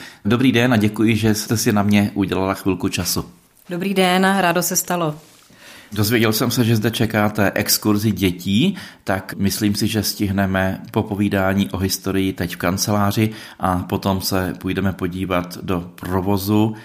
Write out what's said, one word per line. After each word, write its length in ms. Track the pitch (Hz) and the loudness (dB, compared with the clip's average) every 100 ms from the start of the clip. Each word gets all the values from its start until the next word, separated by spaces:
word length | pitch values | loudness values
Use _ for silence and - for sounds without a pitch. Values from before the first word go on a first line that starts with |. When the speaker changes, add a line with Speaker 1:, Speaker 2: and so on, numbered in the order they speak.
| - - | -8 -6
Speaker 1:
Dobrý 280 | 104 123 135 | 0 2 4
den 200 | 117 127 | 4 4
a 40 | 117 | 4
děkuji, 400 | 104 107 110 110 | 2 2 2 2
že 180 | 110 | 2
jste 220 | 101 - 110 | 0 0 0
si 160 | 123 | 2
na 100 | 104 | 2
mě 280 | 101 104 101 | 4 4 2
udělala 400 | - 92 90 95 | 0 -2 0 -2
chvilku 340 | 95 98 92 95 | -2 -2 0 -2
času. 360 | 95 90 90 - - _ _ - | -2 -4 -4 -6 -14 _ _ -10
Speaker 2:
Dobrý 260 | 175 190 | -6 -2
den, 420 | 190 185 185 190 196 | 0 2 4 4 2
rádo 240 | 175 175 | 2 2
se 140 | 170 175 | 0 -4
stalo. 380 | - 180 160 151 - - _ - - - - | -4 -2 -2 -4 -12 -20 _ -20 -20 -20 -10
Speaker 1:
Dozvěděl 400 | 101 104 117 110 | -2 2 4 4
jsem 180 | 107 123 | 2 0
se, 140 | 131 | 2
že 120 | 117 113 | 2 4
zde 140 | 117 | 2
čekáte 600 | 113 110 107 104 107 98 | 0 0 2 0 2 0
exkurzi 580 | - 104 - 107 104 110 | 0 -2 0 2 2 2
dětí, 640 | 90 95 87 95 101 175 190 - - | 2 0 0 0 2 2 0 -10 -14
tak 300 | - 98 - - | -4 -4 -4 -2
myslím 380 | 98 - 107 | -2 0 0
si, 120 | 101 107 | 0 0
že 160 | 110 | 0
stihneme 800 | 98 - 101 98 98 95 95 95 - | -2 -2 -2 0 0 2 0 -4 -4
popovídání 800 | 113 104 98 101 98 95 98 98 | -2 -2 0 0 2 2 2 0
o 80 | 95 | 0
historii 540 | 95 - 98 95 95 | -4 -2 -2 -2 -2
teď 220 | 92 92 | -2 -6
v 40 | - | -2
kanceláři 720 | - 98 - 104 101 104 110 110 - - | -2 -2 0 0 0 2 0 -2 -16 -6
a 180 | 92 90 | -2 -2
potom 420 | 90 98 101 95 | -2 -2 -2 -2
se 340 | - 95 92 57 | -2 -2 -2 -6
půjdeme 320 | 95 92 92 | -6 -2 -2
podívat 640 | 87 95 90 92 90 87 - | -2 -6 -4 -2 -2 -4 -10
do 280 | 92 90 87 | -4 -4 -4
provozu, 800 | - 90 92 92 101 95 107 110 110 | -12 -4 -2 0 0 2 2 2 -2